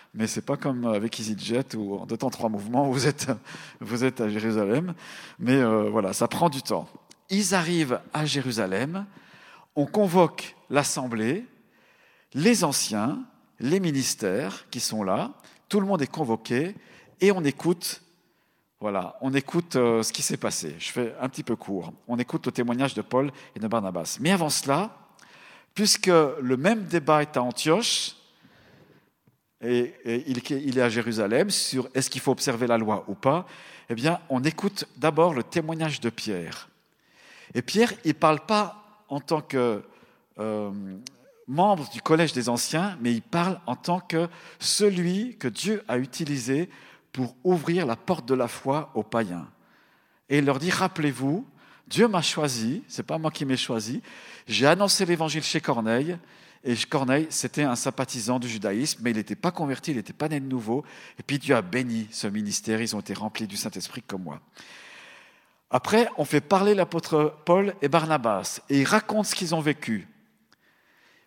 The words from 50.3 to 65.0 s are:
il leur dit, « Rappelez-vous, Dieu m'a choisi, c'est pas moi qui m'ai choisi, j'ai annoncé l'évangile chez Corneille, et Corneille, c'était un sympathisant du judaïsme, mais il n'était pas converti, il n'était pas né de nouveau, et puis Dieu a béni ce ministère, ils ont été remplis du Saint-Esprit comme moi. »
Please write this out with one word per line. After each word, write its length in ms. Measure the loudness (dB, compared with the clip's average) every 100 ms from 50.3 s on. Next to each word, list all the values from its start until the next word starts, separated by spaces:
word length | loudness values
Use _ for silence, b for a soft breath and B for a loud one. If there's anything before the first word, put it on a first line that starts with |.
| 2
il 80 | 2
leur 140 | 2
dit, « 120 | 0
Rappelez-vous, 720 | 0 0 0 -2 0 -2 -2 -4 b b b -4
Dieu 200 | 2 4
m'a 140 | 4
choisi, 600 | 0 0 0 0 -2 -4 -6
c'est 180 | -10 -6
pas 120 | -4
moi 140 | -4
qui 120 | -2
m'ai 140 | -2 -2
choisi, 440 | -2 -4 -4 -6 B B B B -6
j'ai 180 | 2 4
annoncé 400 | 6 4 2 2
l'évangile 380 | 2 0 -2
chez 160 | -2 -2
Corneille, 580 | 0 0 2 2 0 -4 B B B B
et 120 | -2 -2 0
Corneille, 380 | 0 2 2 0
c'était 340 | -2 -4 0
un 120 | 0 0
sympathisant 640 | -2 -2 -4 -4 -2 -2
du 80 | -2
judaïsme, 540 | -4 -2 -2 -2 -2
mais 80 | -2
il 60 | -2
n'était 180 | -4 -2
pas 160 | -2
converti, 400 | -2 -4 -4 -4
il 60 | -6
n'était 160 | -6
pas 160 | -6 -4
né 100 | -4
de 60 | -4
nouveau, 400 | -4 -2 -2 -4 B B -14
et 40 |
puis 140 | -6 -2
Dieu 160 | 4
a 80 | 2
béni 460 | 2 -2 -2 -4 -6
ce 160 | -6 -6
ministère, 520 | -4 -4 -4 -2 -2
ils 160 | -2 -4
ont 60 |
été 120 | -6
remplis 340 | -6 -6 -6 -8
du 100 | -6
Saint-Esprit 460 | -8 -8 -10 -12
comme 200 | -10 -10
moi. » 160 | -10 -14 -16 B B B B B